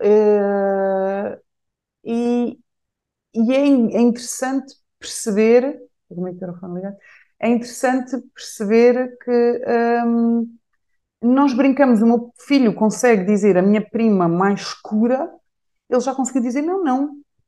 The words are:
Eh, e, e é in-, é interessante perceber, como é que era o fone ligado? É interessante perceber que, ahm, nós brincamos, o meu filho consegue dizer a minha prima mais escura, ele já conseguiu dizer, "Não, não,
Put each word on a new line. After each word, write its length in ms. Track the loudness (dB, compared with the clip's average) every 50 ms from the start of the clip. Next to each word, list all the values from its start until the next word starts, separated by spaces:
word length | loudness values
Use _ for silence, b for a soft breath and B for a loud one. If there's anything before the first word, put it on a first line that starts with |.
Eh, 1400 | 0 2 4 4 4 4 2 2 0 0 -2 -2 -2 -2 -2 -2 -2 -2 -2 -2 -2 -2 -4 -4 -6 -8 -10 -12 _ _ _ _ _ _ _ _ _ _ _ _ _
e, 540 | -8 -6 -4 -2 -2 0 -2 -2 -4 -6 -10 _ _ _ _ _ _ _ _ _ _ _ _ _ _ _
e 200 | -2 0 2 2
é 120 | 2 2
in-, 280 | 4 4 4 2 0 2
é 40 | 2
interessante 760 | 2 2 0 -2 -6 -12 -10 -8 -6 -4 -4 -6 -6 -8 -14 _ _ _ _ _
perceber, 800 | -18 -14 -14 -10 -8 -4 0 2 4 4 4 4 2 0 -4 -10 -16 -20 _ _ _ _
como 200 | -10 -10 -8 -8
é 60 | -10
que 80 | -10 -12
era 80 | -14 -14
o 60 | -14
fone 160 | -12 -12 -10
ligado? 200 | -10 -10 -12 -14 -16 b b b b b b b _
É 80 | -2 -2
interessante 680 | -2 -2 -2 -6 -8 -6 -4 -2 -2 -2 -4 -6 -8 -10 -10 -14 _
perceber 840 | -20 -20 -18 -12 -8 -4 0 4 4 6 6 4 2 -2 -6 -8 -12 -6
que, 400 | -2 0 2 2 2 0 -2 -2
ahm, 800 | -2 -2 0 0 0 0 0 0 0 0 0 2 2 0 0 -2 -4 -10 -18 _ _ _ _ _ _ _ _ _ _ _ _ 0
nós 320 | 2 4 4 4 2 2
brincamos, 480 | 2 2 2 2 2 2 2 4 4 4
o 40 |
meu 260 | 2 2 2 -2 -6 -14 _ -4
filho 280 | 0 2 2 2 2 2
consegue 500 | 0 0 -2 0 0 2 2 2 2 2
dizer 340 | 0 0 2 2 2 4 4
a 40 | 4
minha 200 | 2 2 0 -2 -4
prima 380 | -4 -2 0 2 2 2 2 0
mais 320 | 2 0 0 0 0 -2 -6
escura, 680 | -10 -14 -14 -10 -6 -2 0 0 0 0 -2 -4 -8 -10 -18 _ _ _ _ _ _ _ _ _ _
ele 100 | -2 -2
já 140 | -2 -2 -4
conseguiu 280 | -4 -6 -4 -2 -4 -4
dizer, 200 | -2 -4 -4 -4
"Não, 220 | -2 -2 -2 -2
não, 260 | -2 0 -2 -2 -4 -6 -12 -20 _ _ _ _